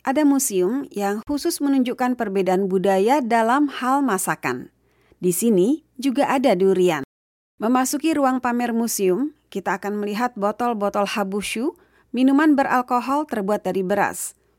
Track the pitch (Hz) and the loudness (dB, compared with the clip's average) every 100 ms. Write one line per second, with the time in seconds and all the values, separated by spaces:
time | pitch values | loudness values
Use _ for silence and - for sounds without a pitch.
0 | - 269 294 277 - 190 180 262 277 202 | -4 2 2 2 0 0 0 -2 -6 -4
1 | 196 208 - 294 339 339 285 269 240 233 | -4 -4 -4 -4 -4 -2 0 2 0 0
2 | 247 247 220 196 185 185 196 190 190 190 | -2 -2 -2 0 2 2 2 0 2 2
3 | 208 294 233 233 226 262 294 - 247 269 | 4 2 2 0 2 2 0 -2 -2 0
4 | 269 185 - 156 139 123 - _ _ _ | 0 0 -2 -4 -4 -6 -10 _ _ _
5 | _ - 180 175 233 202 190 311 _ - | _ -4 -2 0 2 4 4 0 _ -6
6 | 262 247 277 269 254 185 190 185 180 156 | -2 0 0 2 2 4 4 4 2 0
7 | 135 _ _ _ _ - 214 254 262 294 | -6 _ _ _ _ -6 0 0 0 -2
8 | 311 294 269 262 247 240 240 233 233 - | -2 0 0 0 -2 -2 -2 -2 -2 0
9 | 185 180 294 - _ 202 190 185 202 208 | 0 0 -2 -6 _ -8 -4 -4 -4 -6
10 | 202 208 247 226 202 214 240 220 202 208 | -4 -4 -4 -2 -4 -2 -4 -2 -2 -2
11 | 196 220 196 208 185 220 277 - _ _ | -2 -2 -4 -4 -6 -4 -6 -6 _ _
12 | _ 240 262 277 311 277 277 254 247 247 | _ 0 4 4 4 4 2 0 0 -2
13 | 233 285 302 226 196 208 190 185 185 202 | 0 -2 -2 -4 -2 -2 -2 -4 -2 0
14 | 143 - - - _ | 0 -2 -12 -14 _